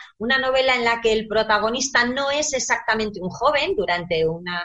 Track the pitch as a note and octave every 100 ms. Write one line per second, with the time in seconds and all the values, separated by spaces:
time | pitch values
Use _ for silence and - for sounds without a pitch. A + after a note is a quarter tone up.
0 | - - A3 C4+ C4 C4 C4 B3 A#3 A#3
1 | A3+ A3 A3 G#3+ A3 G#3 G#3+ B3 - B3
2 | A#3+ C4 C#4 C#4+ D4 C4 B3+ C#4 - A3
3 | G#3+ G#3 F#3 - B3+ C#4+ D#4+ F4 F3 F3
4 | F3 E3 D#3+ E3 F3+ F3